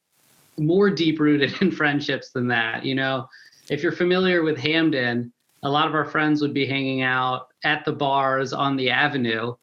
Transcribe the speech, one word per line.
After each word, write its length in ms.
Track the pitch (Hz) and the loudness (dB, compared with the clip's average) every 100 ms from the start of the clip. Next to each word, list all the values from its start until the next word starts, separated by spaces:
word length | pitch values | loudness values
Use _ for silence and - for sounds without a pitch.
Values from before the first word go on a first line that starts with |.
| _ _ _ _ _ - | _ _ _ _ _ -2
more 320 | 156 180 202 | 2 4 4
deep-rooted 640 | 160 165 151 151 143 135 - | 2 0 2 4 4 2 0
<laughs> 40 | |
in 100 | 185 | 0
friendships 600 | 151 151 143 143 131 - | 2 0 0 -2 -4 -4
than 160 | 131 123 | -4 -2
that. 340 | 117 113 113 | 0 -2 -4
You 100 | 131 | -4
know, 360 | 131 135 135 127 - - _ - | -2 -2 -4 -6 -16 -20 _ -8
if 120 | 143 | -4
you're 100 | 170 | -2
familiar 500 | 165 180 180 185 175 | 0 0 2 2 2
with 140 | 160 139 | 0 0
Hamden, 720 | 151 160 160 139 123 120 120 - _ _ | 0 2 2 2 0 -2 -4 -12 _ _
a 60 | 139 | -2
lot 180 | 143 160 | 0 2
of 80 | 151 | 0
our 100 | 147 | -2
friends 360 | 156 151 151 | 0 2 2
would 120 | 147 | 0
be 120 | 135 131 | -2 -2
hanging 380 | 135 135 131 | -2 -2 -2
out 440 | 131 127 127 127 - _ | 0 0 -2 -4 -8 _
at 220 | 156 151 156 | -4 -2 -4
the 60 | |
bars 600 | 147 143 139 135 131 131 | -2 0 0 2 0 -2
on 240 | 139 139 135 | -2 -2 0
the 140 | 127 | 0
avenue, 680 | 127 147 135 120 113 117 123 | 2 0 0 -2 -2 -4 -8